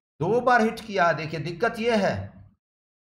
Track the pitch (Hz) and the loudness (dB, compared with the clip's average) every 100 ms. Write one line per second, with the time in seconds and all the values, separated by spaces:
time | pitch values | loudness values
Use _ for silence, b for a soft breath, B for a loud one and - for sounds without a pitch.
0 | _ - 170 240 247 240 220 220 - 196 | _ -6 0 0 4 4 2 -2 -6 2
1 | 170 156 156 165 151 175 226 226 233 214 | 2 2 -4 -6 -8 -2 -2 0 0 2
2 | 180 98 95 - - _ _ _ _ _ | 0 -2 -8 -16 -20 _ _ _ _ _
3 | _ | _